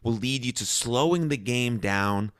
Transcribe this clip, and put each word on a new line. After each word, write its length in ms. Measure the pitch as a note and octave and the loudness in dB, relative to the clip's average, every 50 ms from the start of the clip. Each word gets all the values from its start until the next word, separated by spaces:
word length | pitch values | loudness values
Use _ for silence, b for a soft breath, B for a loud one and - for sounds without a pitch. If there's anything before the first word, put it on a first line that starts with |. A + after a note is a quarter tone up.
| B | B
will 100 | A2+ A#2 | -2 -2
lead 320 | A2 A#2 B2+ C3+ C3+ A#2+ | 0 0 -2 -2 -2 -2
you 80 | B2 A#2+ | -4 -4
to 140 | - G#2 | -4 -4
slowing 640 | - - - - A#2 A#2+ B2 C#3+ E3 F3 F3 E3 D3+ | -2 -2 -2 -2 0 2 2 4 4 4 2 2 0
the 80 | C#3+ B2+ | -2 -2
game 400 | F#2+ A2+ A#2+ B2 B2 A#2+ A#2+ A2 | -2 -2 0 0 0 0 0 0
down, 520 | F#2+ G2+ G2+ G2 G2 G2+ G2+ G2+ G#2 G#2+ b b | 0 0 0 0 2 2 2 0 0 -2 b b